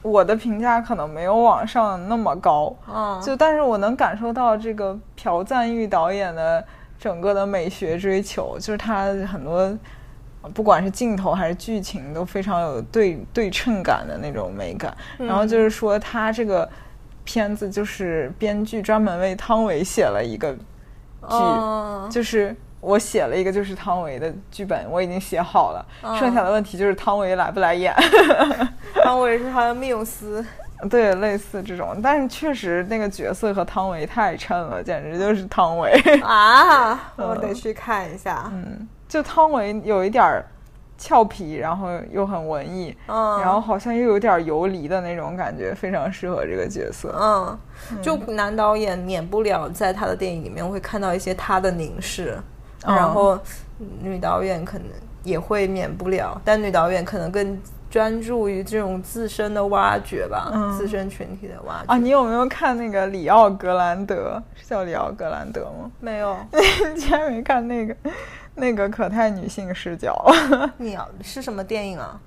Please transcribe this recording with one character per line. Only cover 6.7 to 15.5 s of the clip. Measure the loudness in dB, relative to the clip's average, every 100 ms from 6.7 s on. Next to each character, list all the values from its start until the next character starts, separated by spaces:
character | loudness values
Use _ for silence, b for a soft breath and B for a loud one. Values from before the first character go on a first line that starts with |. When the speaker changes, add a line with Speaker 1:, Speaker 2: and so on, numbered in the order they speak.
| B B -8
Speaker 1:
整 | -6 -2
个 | 0
的 | 0 0
美 | 0 -2
学 | -4 -4 -2
追 | 0 0
求， | -2 -6 -6 -6
就 | -6
是 | -6
他 | -2 -2 0 -2 -4
很 | -6
多， | -4 0 0 -2 B B B B -20 -18 -12
不 | -2
管 | 4 4
是 | 4
镜 | -2 -2 0
头 | 0
还 | 0 0
是 |
剧 | -4 -4 -6
情 | -6 -10 -10
都 | -8
非 | -6 -6
常 | -2 -2
有 | -2 -4
对， | -2 2 2 0 -4
对 | -2 0
称 | 0 0 0
感 | 2 0 0
的 | -8
那 | -6
种 | -6 -6
美 | -6 -8
感。 | -6 -8 -10 B B
Speaker 2:
嗯。 | -2
Speaker 1:
然 |
后 | 0
就 | 4